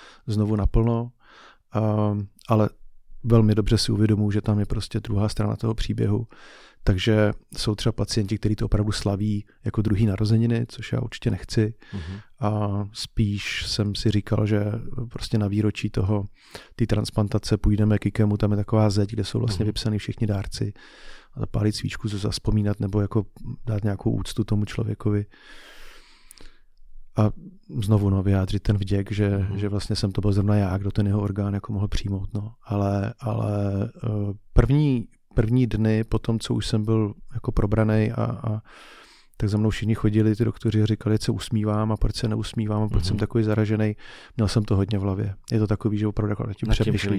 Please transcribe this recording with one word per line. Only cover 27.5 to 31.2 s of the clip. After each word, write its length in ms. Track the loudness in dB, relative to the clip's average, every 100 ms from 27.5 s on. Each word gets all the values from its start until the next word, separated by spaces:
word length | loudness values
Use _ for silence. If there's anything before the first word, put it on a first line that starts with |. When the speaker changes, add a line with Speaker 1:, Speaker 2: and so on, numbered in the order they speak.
| -20 -10 -4
Speaker 1:
znovu, 280 | 2 2 4
no, 140 | 2
vyjádřit 400 | 2 2 2 -2
ten 140 | 0 0
vděk, 340 | 0 -2 -2
že, 180 | 0 2 2
Speaker 2:
Mhm. 200 | -2 -2
Speaker 1:
že 120 | -2
vlastně 260 | -4 -4 -2
jsem 160 | -2
to 100 | 0
byl 100 | 0
zrovna 220 | 2 4 2
já, 220 | 2 0
kdo 140 | -2
ten 160 | 0 2
jeho 140 | 2